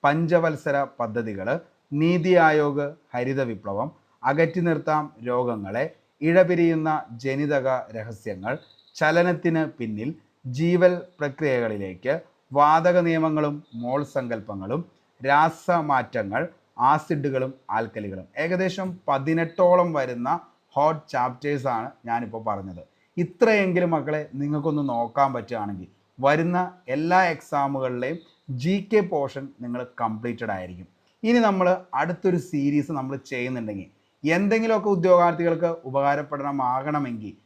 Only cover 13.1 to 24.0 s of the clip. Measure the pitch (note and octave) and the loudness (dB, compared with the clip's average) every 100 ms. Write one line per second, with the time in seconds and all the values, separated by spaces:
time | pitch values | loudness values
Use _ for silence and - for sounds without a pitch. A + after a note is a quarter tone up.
13.1 | D#3+ D#3+ D3+ D3+ D3 - A#2 A#2+ C3+ C#3+ | 2 2 0 -2 -4 -10 -10 -4 -4 -2
14.1 | C#3 B2 A2+ G#2 G2+ G2 C#3 E3+ _ _ | -6 -4 -6 -8 -10 -6 -6 -6 _ _
15.1 | _ C3 C#3+ D#3+ D#3+ - F3 D3+ C3+ A#2 | _ 2 4 4 0 -2 0 2 0 0
16.1 | A#2+ G2 A2 E3+ _ _ - B2+ D3+ - | -4 -2 -2 -4 _ _ 0 2 2 0
17.1 | D#3 C#3 C3 C3 C3+ - G#2+ A2+ A2+ G#2 | -2 -2 -2 -4 -8 -6 -4 -4 -6 -10
18.1 | F#2+ G#2 - D#3+ F3+ F#3+ F#3 F#3 F3+ - | -10 -12 -6 -4 0 -2 -4 -8 -8 -2
19.1 | C#3 C#3 E3 E3 E3 F3+ F3+ F3 D#3 B2+ | -2 0 0 -2 2 4 6 4 0 -2
20.1 | A#2+ B2 E3+ - _ _ - D3 D#3+ _ | -4 -4 -4 -6 _ _ 0 2 0 _
21.1 | C3+ B2 B2 D3 D3 B2+ A#2 A#2+ - A#2 | -2 -2 -2 -4 -2 -2 -4 -6 -12 -6
22.1 | A#2 A#2 A2+ A2 G2+ F#2+ E2+ D#2+ _ _ | -4 -4 -8 -6 -6 -6 -14 -18 _ _
23.1 | - F3 - A3+ G#3+ F#3+ F3+ F3 D#3+ | -6 -6 2 4 4 2 2 2 0